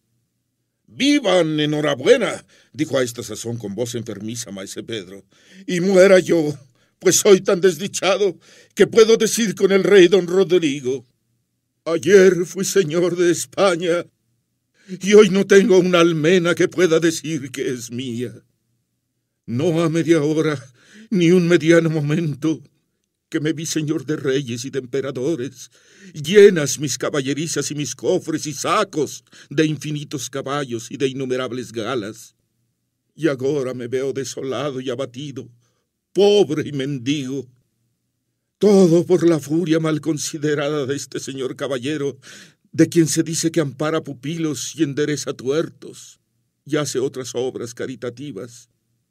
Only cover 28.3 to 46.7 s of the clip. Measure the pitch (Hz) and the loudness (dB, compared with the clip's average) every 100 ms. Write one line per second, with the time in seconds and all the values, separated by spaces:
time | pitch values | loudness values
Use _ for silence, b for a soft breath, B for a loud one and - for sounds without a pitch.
28.3 | 156 147 147 143 185 196 156 131 - B | -8 -8 -8 -2 -2 -2 -4 -6 -6 B
29.3 | B B 143 156 147 151 151 135 151 - | B B -2 0 -2 -8 -10 -10 -12 -10
30.3 | 139 135 143 139 117 113 - 139 135 131 | -10 -6 -6 -6 -8 -10 -6 -4 -4 -6
31.3 | 127 127 127 104 113 110 131 101 107 - | -4 -6 -8 -10 -8 -6 -6 -8 -14 -20
32.3 | _ _ _ _ _ _ _ _ - 151 | _ _ _ _ _ _ _ _ -6 -4
33.3 | 135 135 147 127 127 120 127 135 127 131 | -4 -4 -4 -4 -8 -6 -6 -4 -6 -8
34.3 | - 135 117 147 131 127 123 135 120 147 | -10 -8 -6 -6 -8 -8 -8 -8 -10 -14
35.3 | 127 120 _ _ _ _ _ _ - 202 | -14 -16 _ _ _ _ _ _ 2 4
36.3 | 208 156 156 139 143 135 139 117 151 127 | 4 2 -2 -6 -6 -6 -6 -4 -4 -4
37.3 | 139 123 _ _ _ _ _ _ _ _ | -10 -12 _ _ _ _ _ _ _ _
38.3 | _ _ _ 202 196 185 170 165 180 170 | _ _ _ 4 6 6 4 4 2 4
39.3 | 160 139 160 170 160 156 151 147 147 - | 2 0 -2 0 0 0 -2 -4 -6 -8
40.3 | 160 147 147 147 151 127 143 - - - | -6 -4 -2 -2 -4 -4 -6 -8 -12 -10
41.3 | 135 127 147 135 135 127 151 139 - B | -8 -8 -8 -8 -6 -6 -6 -6 -8 B
42.3 | B B B _ - 160 170 156 160 160 | B B B _ 2 2 4 2 0 -2
43.3 | 160 165 165 143 117 156 160 - 120 139 | -4 -4 -2 -4 -4 -4 -4 -6 -10 -10
44.3 | 165 156 139 - - 147 139 151 147 - | -6 -6 -6 -10 -6 -6 -4 -4 -4 -8
45.3 | 127 120 147 151 - - - - _ _ | -8 -6 -4 -6 -12 -20 -20 -20 _ _
46.3 | _ _ _ - | _ _ _ -8